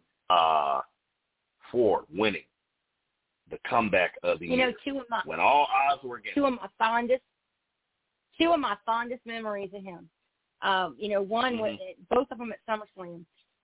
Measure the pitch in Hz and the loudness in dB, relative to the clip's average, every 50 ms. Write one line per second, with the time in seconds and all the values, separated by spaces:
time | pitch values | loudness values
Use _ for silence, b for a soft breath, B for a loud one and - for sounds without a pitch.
0 | _ _ _ _ _ - 90 85 82 80 78 76 73 71 69 65 - - _ _ | _ _ _ _ _ 4 4 6 6 6 4 2 2 2 0 -2 -4 -6 _ _
1 | _ _ _ _ _ _ _ _ _ _ _ _ - - - 123 117 101 82 73 | _ _ _ _ _ _ _ _ _ _ _ _ -14 -4 0 2 4 4 4 2
2 | - - 78 95 110 107 92 78 - _ _ _ _ _ _ _ _ _ _ _ | 0 -4 -2 0 0 0 0 -2 -8 _ _ _ _ _ _ _ _ _ _ _
3 | _ _ _ _ _ _ _ _ _ - - - - - 123 117 110 101 98 92 | _ _ _ _ _ _ _ _ _ -14 -14 -12 -6 -2 0 0 2 2 2 2
4 | 87 82 - - 85 90 - - - - 254 254 254 247 - - - 277 277 269 | 2 0 -2 -4 -2 -2 -2 -2 -2 -2 0 0 0 0 -2 -6 -8 -8 -8 -8
5 | 240 233 226 208 - 80 80 85 90 113 139 147 - 123 127 135 139 143 - - | -6 -6 -4 -4 -4 -4 -2 2 4 4 6 4 4 2 2 2 2 2 0 -2
6 | 135 123 120 113 - 107 - 294 277 262 247 226 185 196 _ - 226 226 233 233 | -4 -10 -12 -12 -12 -6 -2 0 0 0 0 -2 -8 -12 _ -2 0 0 0 0
7 | 240 233 254 262 - _ _ _ _ _ _ _ _ _ _ _ _ _ _ _ | 0 0 0 -2 -2 _ _ _ _ _ _ _ _ _ _ _ _ _ _ _
8 | _ _ _ _ _ _ _ - 330 339 339 302 262 214 202 - _ 226 226 233 | _ _ _ _ _ _ _ 0 2 4 4 2 2 -2 -4 -4 _ -4 -2 -2
9 | 240 240 254 240 - 233 226 226 220 214 208 202 196 185 196 202 190 190 175 156 | -4 -6 -10 -12 -12 -12 -10 -8 -8 -6 -6 -8 -8 -10 -12 -14 -14 -14 -14 -16
10 | 156 160 _ _ _ _ _ _ _ _ _ _ - 196 190 190 180 160 - - | -18 -20 _ _ _ _ _ _ _ _ _ _ -2 0 0 0 0 -2 -6 -8
11 | 208 208 208 202 196 190 220 233 254 262 240 226 214 196 214 190 185 185 - - | -4 -2 0 -2 0 0 0 0 0 0 0 -2 -2 -4 -4 -6 -10 -14 -16 -18
12 | 185 - 226 247 - - 254 220 240 226 - - _ 226 220 214 208 - _ 190 | -6 0 2 2 2 0 -4 -10 -10 -10 -10 -10 _ -4 -4 -4 -6 -10 _ -14
13 | 180 175 170 170 170 - _ _ _ _ _ _ | -14 -12 -14 -14 -18 -20 _ _ _ _ _ _